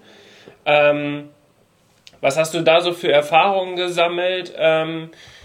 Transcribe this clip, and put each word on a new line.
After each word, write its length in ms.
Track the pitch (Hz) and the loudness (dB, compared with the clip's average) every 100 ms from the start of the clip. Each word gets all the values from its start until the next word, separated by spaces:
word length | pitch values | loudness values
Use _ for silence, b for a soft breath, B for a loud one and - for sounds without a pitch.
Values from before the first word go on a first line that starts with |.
| B B B B B B - | B B B B B B 0
Ähm, 640 | 147 147 147 147 147 147 _ _ _ _ _ _ _ - _ | 2 4 0 -4 -8 -12 _ _ _ _ _ _ _ -20 _
was 160 | 135 147 | -2 0
hast 160 | 160 | -2
du 80 | 175 | 0
da 200 | 160 165 | 2 2
so 120 | 175 | 2
für 180 | 170 175 | -4 0
Erfahrungen 640 | 143 147 160 196 196 185 180 | 0 4 4 4 2 -4 -6
gesammelt? 800 | 180 170 170 175 180 185 165 - | -4 0 -2 0 -4 -4 -8 -2
Ähm, 520 | 160 160 160 160 165 B B B | 0 2 -2 -8 -12 B B B